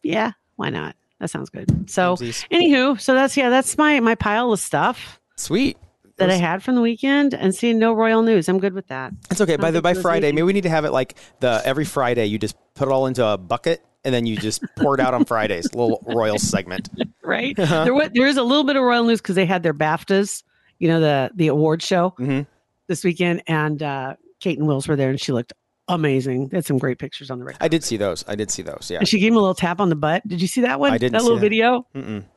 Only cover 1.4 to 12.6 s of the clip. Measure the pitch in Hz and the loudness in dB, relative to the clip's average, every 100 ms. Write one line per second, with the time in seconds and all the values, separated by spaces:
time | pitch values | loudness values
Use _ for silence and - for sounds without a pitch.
1.4 | - - - 165 185 - 180 180 117 - | -10 -6 -2 -2 -2 0 0 0 -6 -10
2.4 | - 339 349 269 262 247 - 262 269 - | -2 2 4 4 2 0 2 2 2 2
3.4 | 247 254 269 - 302 285 233 226 214 214 | 2 2 2 2 4 4 2 2 0 0
4.4 | 247 208 - 147 185 - - - _ - | 0 -2 -2 0 0 -2 -14 -20 _ -14
5.4 | - 185 269 - - _ _ - 185 185 | -2 0 0 -4 -20 _ _ 0 2 2
6.4 | 170 185 - 247 233 226 269 277 285 247 | 0 -2 0 2 2 0 0 2 2 2
7.4 | 190 190 233 226 226 220 226 226 226 214 | 0 2 0 4 2 4 4 4 4 2
8.4 | 160 185 196 190 - 131 131 - - 185 | 2 0 0 -4 -10 -12 -12 -14 -6 0
9.4 | 190 147 165 165 170 180 175 170 147 147 | 2 2 2 2 0 0 2 2 2 2
10.4 | 175 202 180 160 151 131 131 - - _ | 2 2 0 0 0 -2 -2 -10 -20 _
11.4 | 127 110 120 135 151 147 123 120 104 107 | 0 0 0 -2 -2 -2 0 0 0 -2
12.4 | 107 - | -4 -8